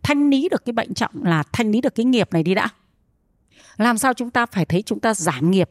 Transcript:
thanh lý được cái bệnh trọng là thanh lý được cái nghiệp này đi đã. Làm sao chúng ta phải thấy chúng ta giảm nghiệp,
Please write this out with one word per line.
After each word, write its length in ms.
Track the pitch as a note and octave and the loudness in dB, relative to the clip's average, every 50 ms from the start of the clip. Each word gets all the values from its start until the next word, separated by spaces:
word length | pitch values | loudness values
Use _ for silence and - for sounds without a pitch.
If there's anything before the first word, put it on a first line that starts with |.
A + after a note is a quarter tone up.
| - | -2
thanh 280 | - D4 C#4+ C#4+ C#4+ | 0 2 2 2 2
lý 180 | C#4 C4+ D4 F#4 | 2 2 0 -2
được 140 | - - - | -2 -4 -4
cái 80 | B3 A#3 | -4 -4
bệnh 220 | A#3 - - G3 | -4 -4 -4 -4
trọng 300 | - A3 - - - - | -4 -4 -4 -4 -4 0
là 180 | F3 E3 D#3 D3 - - | 0 2 0 0 -2 -2
thanh 180 | - A#3 G#3+ | -2 0 0
lý 100 | G#3 A#3 | 0 0
được 140 | B3 B3+ - | 0 0 -2
cái 100 | - A#3 | 0 0
nghiệp 280 | B3+ B3+ A#3 F#3 - - | 2 2 2 2 0 0
này 100 | E3 D#3+ | 0 0
đi 120 | E3+ F#3+ | 2 0
đã. 140 | - - A3 - _ _ _ _ _ _ _ _ _ _ _ _ _ _ _ _ _ - - - | 0 -2 -4 -6 _ _ _ _ _ _ _ _ _ _ _ _ _ _ _ _ _ -20 -14 -4
Làm 220 | - G#3 A#3+ A#3 G#3 | 0 0 0 2 2
sao 160 | - C4 B3 | 0 -2 -2
chúng 160 | - B3 A#3+ | -2 -4 -4
ta 160 | - B3 A#3 | -2 -2 -2
phải 180 | - - G3 D#3 | -2 -2 -2 -2
thấy 180 | - D#3 F3+ G#3+ | 0 0 -2 -2
chúng 180 | - G#3 - | -2 -4 -2
ta 140 | - A3+ G#3+ | -2 -2 -2
giảm 360 | - D#3 F3 D3 B2+ C#3+ E3+ | 0 -2 -4 -2 0 0 2
nghiệp, 200 | F#3+ F#3+ E3+ - | 4 2 2 0